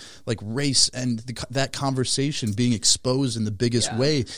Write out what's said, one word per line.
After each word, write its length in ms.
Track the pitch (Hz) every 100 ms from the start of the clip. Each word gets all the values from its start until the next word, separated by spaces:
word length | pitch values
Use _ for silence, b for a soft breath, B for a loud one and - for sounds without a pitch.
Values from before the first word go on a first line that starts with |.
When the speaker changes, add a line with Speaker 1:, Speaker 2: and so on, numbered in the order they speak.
| B B -
Speaker 1:
like, 100 | 113
race 460 | 101 120 143 123 -
and 300 | 127 127 113
the 140 | 123
co-, 120 | 110 -
that 240 | 131 139
conversation 460 | - 139 131 120 - 139 - 110
being 220 | 104 123
exposed 640 | 110 - - 127 131 135 113
in 80 | 104
the 60 |
biggest 380 | 98 123 117 -
Speaker 2:
Yeah. 60 | 113
Speaker 1:
way 280 | 143 147 101